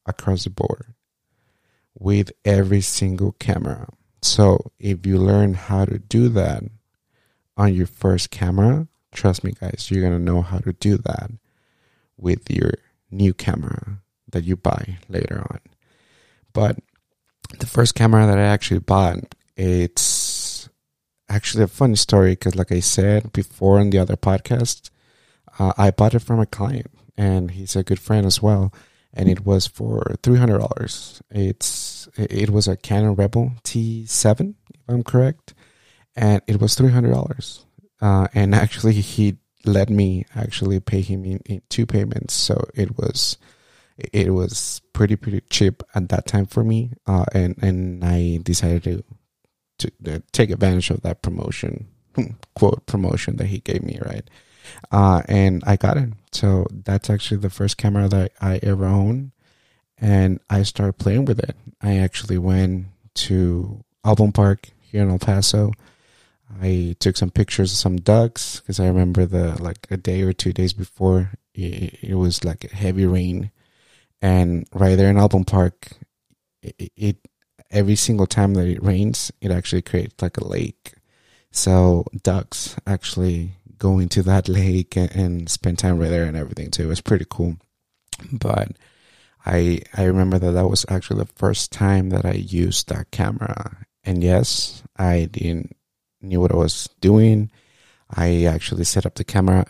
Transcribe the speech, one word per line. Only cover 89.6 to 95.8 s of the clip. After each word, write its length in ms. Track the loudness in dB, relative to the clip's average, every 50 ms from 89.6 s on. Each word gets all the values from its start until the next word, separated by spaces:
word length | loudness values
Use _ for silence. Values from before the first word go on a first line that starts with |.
| 2 2 0 -2 -4 -6 -4
I 80 | 0 0
remember 340 | 2 4 4 2 2 2 0
that 140 | 0 0
that 160 | 0 0 0 0
was 160 | 0 -2 -2 -2
actually 300 | -4 -4 -4 -4 -4 -4
the 120 | -4 -6 _
first 380 | -2 -2 0 0 -2 -4 -8
time 380 | -4 0 2 2 2 2 0 0
that 160 | -2 -2 -2
I 80 | -2 -4
used 560 | -4 -6 -4 -2 0 0 0 -2 -4 -4 -6
that 200 | -6 -8 -8 -8
camera. 760 | -6 -4 -4 -4 -4 -6 -6 -8 -8 -10 -12 -14 -16 -18 -20 -20 _ _ _
And 180 | -4 -2 0
yes, 600 | 2 4 4 4 2 0 -2 -4 -6 -8 -10 -16 -20 -16 _ -2
I 320 | 0 0 2 0 0 -2
didn't 440 | -4 -6 -4 -4 -4 -6 -8 -10 -14 -20